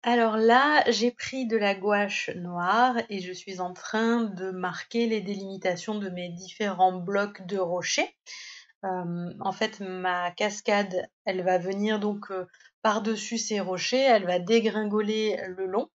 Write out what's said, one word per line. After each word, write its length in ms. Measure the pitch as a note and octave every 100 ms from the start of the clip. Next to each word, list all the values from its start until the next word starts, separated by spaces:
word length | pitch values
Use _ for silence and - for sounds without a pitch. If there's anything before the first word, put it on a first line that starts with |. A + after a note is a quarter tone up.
| A#3+
Alors 300 | A#3+ A3+ A3
là, 480 | A3+ B3 C#4+ D4+ -
j'ai 200 | G#3+ A#3+
pris 360 | - - C4 A#3+
de 80 | A3
la 200 | G3+ F#3+
gouache 540 | G3+ G3+ G3+ - - F3+
noire 640 | F3 F3 F3 A3 B3+ A#3 -
et 140 | G3+
je 100 | F3+
suis 300 | F3+ - F#3
en 100 | F3+
train 540 | F3+ - A3 A3+ A#3 A3
de 260 | F#3 F#3+
marquer 560 | F#3 F3+ E3+ - A#3 A#3
les 140 | A3
délimitations 720 | F#3 G3 G3 F#3+ F#3 F3 - G#3
de 140 | G3
mes 180 | F3+ F3+
différents 640 | F3 F#3+ - G#3 F3+ F#3
blocs 540 | F#3 F3 G3 G3+ G3+ F#3
de 120 | G3
rochers. 560 | F3 F3+ E3+ - E4+ _ - - - - _ _
Euh, 480 | G3 F#3 E3+ F3 F3 -
en 120 | G3
fait, 260 | F#3 A3 G#3
ma 500 | F#3+ F#3 F3+ F3+ F3
cascade, 760 | - G#3 G#3 - G3+ G3 F3+ - _
elle 180 | - F#3
va 160 | F3+ F#3
venir 440 | F3+ G3 G#3 G#3+
donc, 300 | G#3 G3+ -
euh, 140 | F#3+ F3+ _ - _
par-dessus 560 | A3 G#3+ G#3+ A3 - A#3
ces 240 | - G#3
rochers, 340 | F3+ F3+ - B3+
elle 300 | C4+ A3 F3+
va 140 | F3+
dégringoler 1000 | F3+ A#3 A3 G#3+ G#3 G#3 G#3 A3 G#3+ F#3+ F#3+ F#3
le 120 | F#3+
long. 220 | G3 D4+